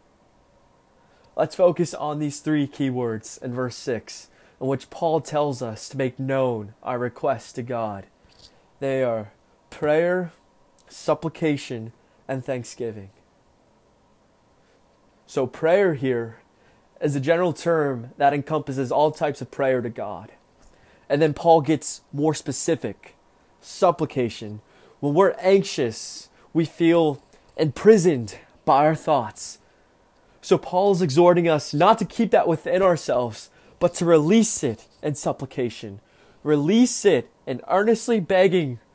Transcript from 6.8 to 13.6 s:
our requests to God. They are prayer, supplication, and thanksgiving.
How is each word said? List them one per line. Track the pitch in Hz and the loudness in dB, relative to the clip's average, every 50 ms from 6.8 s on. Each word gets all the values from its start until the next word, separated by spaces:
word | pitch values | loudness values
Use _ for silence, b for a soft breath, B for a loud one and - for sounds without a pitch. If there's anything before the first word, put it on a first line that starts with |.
our | - - 127 120 | -8 -8 -6 -4
requests | 123 123 - - - 143 131 110 - - - | -6 -6 -6 -4 -4 -4 -4 -4 -6 -12 -12
to | 135 | -12
God. | 120 120 123 117 113 107 101 98 98 - _ _ _ b b b b b b b b b b - | -10 -8 -6 -6 -6 -6 -8 -10 -14 -18 _ _ _ b b b b b b b b b b -8
They | 139 135 135 131 131 | -6 -4 -2 0 0
are | 123 117 110 104 104 - _ _ _ _ _ _ _ | 0 -2 -4 -6 -8 -14 _ _ _ _ _ _ _
prayer, | - - 156 151 151 160 170 175 180 185 180 165 - _ _ _ _ _ _ _ _ _ _ _ | -12 -4 -2 0 2 2 2 2 0 -2 -4 -6 -10 _ _ _ _ _ _ _ _ _ _ _
supplication, | - - - - 151 - - 160 - - 170 156 147 135 - - 131 113 110 113 - b b b b b b b | -20 -6 -2 -2 -2 -2 -2 -6 -6 -2 -2 -2 -2 -2 -4 -8 -10 -10 -10 -12 -16 b b b b b b b
and | 135 131 123 | -8 -8 -6
thanksgiving. | - 135 123 113 - - - 123 113 107 107 98 98 - _ _ _ _ _ _ _ _ _ | -6 -8 -8 -8 -10 -10 -8 -8 -8 -8 -10 -14 -20 -20 _ _ _ _ _ _ _ _ _